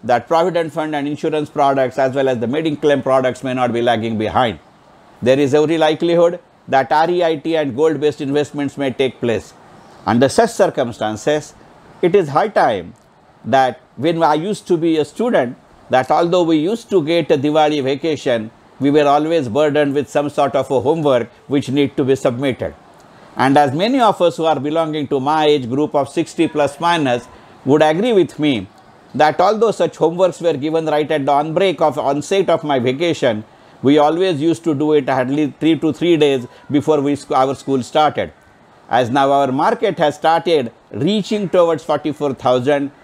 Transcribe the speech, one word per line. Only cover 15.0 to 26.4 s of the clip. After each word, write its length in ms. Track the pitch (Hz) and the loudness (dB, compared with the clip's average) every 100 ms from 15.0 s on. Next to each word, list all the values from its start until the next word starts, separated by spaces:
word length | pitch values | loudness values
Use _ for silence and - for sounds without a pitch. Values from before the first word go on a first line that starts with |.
student, 520 | 147 - 233 190 123 131 _ - - | -2 -2 0 0 -2 -6 _ -20 -2
that 220 | 127 127 | -2 2
although 320 | 156 170 180 | 0 2 2
we 160 | 165 160 | 2 0
used 320 | 156 226 - | 0 -4 -2
to 120 | 196 | -2
get 280 | 147 170 156 | 0 -2 2
a 80 | 156 | 0
Diwali 440 | 143 156 151 151 | 2 2 2 0
vacation, 680 | 131 139 165 143 147 117 110 _ _ _ | -2 -2 -2 -4 -2 -2 -4 _ _ _
we 120 | 135 | 2
were 160 | 147 147 | 4 4
always 400 | 143 156 170 127 | 2 2 -2 0
burdened 460 | 113 151 147 143 | 0 0 2 0
with 160 | 139 139 | -2 -2
some 180 | 151 147 | -4 -4
sort 240 | - 139 | -2 0
of 160 | 139 131 | 0 0
a 100 | 135 | -2
homework 480 | 117 165 147 123 113 - - | 0 0 2 0 -2 -12 -4
which 220 | 139 131 | -4 -2
need 260 | 135 139 - | -2 -2 0
to 80 | |
be 100 | 131 | 0
submitted. 600 | 135 139 120 139 120 87 76 - - - - - - | 0 0 -2 -4 -4 -8 -10 -20 -20 -20 -20 -20 -2
And 200 | 127 139 | 2 4
as 180 | 147 | 2
many 240 | 139 208 269 | 0 0 2
of 220 | 226 - | 2 2
us 160 | 175 - | 0 0
who 80 | |
are 160 | 160 147 | -2 0
belonging 480 | 139 156 160 151 143 | -2 -2 -2 -4 -2
to 100 | 143 | -2
my 280 | 131 156 151 | 0 2 2
age 220 | 147 123 | 2 0
group 260 | 131 151 | -2 -2
of 140 | 156 139 | -2 -2
sixty 400 | - 156 - | -4 -6 -2